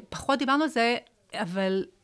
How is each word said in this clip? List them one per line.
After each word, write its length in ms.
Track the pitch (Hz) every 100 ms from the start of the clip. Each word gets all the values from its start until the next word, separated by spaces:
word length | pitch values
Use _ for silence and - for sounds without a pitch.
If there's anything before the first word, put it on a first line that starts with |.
| -
פחות 300 | - - 269
דיברנו 240 | 269 285
על 60 | 311
זה, 280 | 233 233 240 - _ _
אבל 500 | - 180 190 190 190 - _